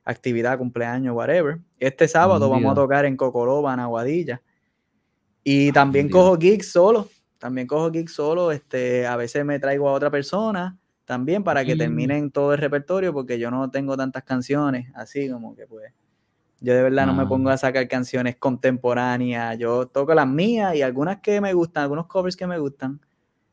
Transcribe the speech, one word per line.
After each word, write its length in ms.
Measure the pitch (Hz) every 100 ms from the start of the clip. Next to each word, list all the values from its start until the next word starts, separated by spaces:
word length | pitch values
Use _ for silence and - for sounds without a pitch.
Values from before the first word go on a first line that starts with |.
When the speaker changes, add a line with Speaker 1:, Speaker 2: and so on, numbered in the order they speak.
Speaker 1:
actividad, 520 | - 120 127 117 120 131
cumpleaños, 580 | 127 123 117 127 131 120
whatever. 420 | 120 175 147 165 - _
Este 260 | 131 - 156
sábado 420 | 165 185 180 135
vamos 160 | 131
a 100 | 127
Speaker 2:
Nítido. 100 | 139
Speaker 1:
tocar 200 | 135 139 143
en 100 | 131
Cocoroba, 580 | 131 123 120 143 143
en 60 | 127
Aguadilla. 600 | 120 117 123 170 147 120 _ _ _ _ _ _ _ _ _ _
Y 280 | 143 139 143
Speaker 2:
Ah, 20 |
Speaker 1:
también 340 | 143 139 139 143
Speaker 2:
nítido. 160 | 185
Speaker 1:
cojo 160 | 180 180
gigs 320 | 175 208 208
solo, 380 | 175 190 226 202 _ _ _
también 280 | 123 127 127
cojo 240 | 147 165
gigs 220 | 165 165
solo, 380 | - 147 175 175
este, 540 | 147 - 131 123 123 120
a 100 | 120
veces 280 | 120 143
me 140 | 143 143
traigo 300 | 139 139 143
a 40 |
otra 180 | 135 143
persona 680 | 147 139 185 220 196 180 185 _ _
también 380 | - 123 131 196
para 200 | 180 143
que 100 | 131
Speaker 2:
Mm. 40 | -
Speaker 1:
terminen 520 | 156 156 127 147 147
todo 220 | 143 143
el 40 | 143
repertorio, 540 | 147 143 139 190 185
porque 260 | 143 123 120
yo 120 | 117
no 180 | 127 135
tengo 260 | 135 139 135
tantas 260 | 135 131
canciones, 680 | - 127 123 143 147 127 123
así 340 | 127 113 143 139
como 260 | 123 110
que, 120 | 113 110
pues, 260 | 110 107 _ _ _ _ _ _ _
yo 140 | 123
de 80 | 123
verdad 240 | 131 135 135
no 80 |
me 80 | 135
Speaker 2:
Ah. 40 | 131
Speaker 1:
pongo 220 | 131 131
a 60 | 135
sacar 280 | 135 131 123
canciones 500 | 131 123 127 123 120
contemporáneas, 1200 | 139 123 131 127 123 120 123 123 123 120 117 113
yo 280 | 117 123 127
toco 280 | 139 139
las 120 | 160 135
mías 480 | 143 202 233 196
y 80 | 156
algunas 380 | 131 127 160 196
que 200 | - 208
me 120 | 202
gustan, 300 | 180 170 156
algunos 220 | 143 147 165
covers 280 | 190 180 180
que 100 | 180
me 120 | 175
gustan, 420 | 139 139 131 147 _ _ _ _ _